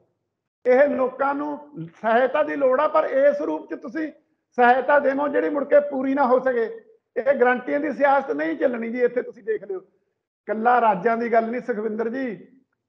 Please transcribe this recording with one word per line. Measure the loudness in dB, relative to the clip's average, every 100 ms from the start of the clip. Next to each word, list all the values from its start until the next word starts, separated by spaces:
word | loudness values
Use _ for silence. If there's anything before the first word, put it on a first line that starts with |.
| _ _ _ _ _ _ 2
ਇਹ | 4 4
ਲੋਕਾਂ | 2 -4 -2 -4 -2
ਨੂੰ | -8 -10 -14 -16 -16 _
ਸਹਾਇਤਾ | 0 2 2 0
ਦੀ | -2 0
ਲੋੜ | 2 2
ਆ, | 2
ਪਰ | 0
ਇਸ | 0 2 2 2
ਰੂਪ | -4 -6 -8
'ਚ | -14
ਤੁਸੀਂ | -10 -8 -10 -12 _ _ _ 2
ਸਹਾਇਤਾ | 4 4 4 2
ਦੇਵੋ | 2 -2 -2
ਜਿਹੜੀ | -2 -2
ਮੁੜ | -4
ਕੇ | 2 2
ਪੂਰੀ | 2 -4 -4
ਨਾ | 0 2
ਹੋ | 2
ਸਕੇ। | 2 -2 -4 -8 _ _ _ -4
ਇਹ | -2
ਗਾਰੰਟੀਆਂ | 2 2 2 -2 -4
ਦੀ | -4
ਸਿਆਸਤ | 0 2 2 0
ਨਹੀਂ | -4 -4 -2
ਚੱਲਣੀ | -2 -2 -6
ਜੀ। | -2
ਇੱਥੇ | -2 -2
ਤੁਸੀਂ | -8 -12
ਦੇਖ | -8 -8
ਲਿਓ, | -6 -12
ਇਕੱਲਾ | -12 _ _ _ _ _ -6 0 2 4
ਰਾਜਾਂ | 2 2 0 -2
ਦੀ | 2
ਗੱਲ | 0 0
ਨਹੀਂ | -6
ਸੁਖਵਿੰਦਰ | -6 -6 -4 -4 -6
ਜੀ, | -4 -8 -10 -16 _ _ _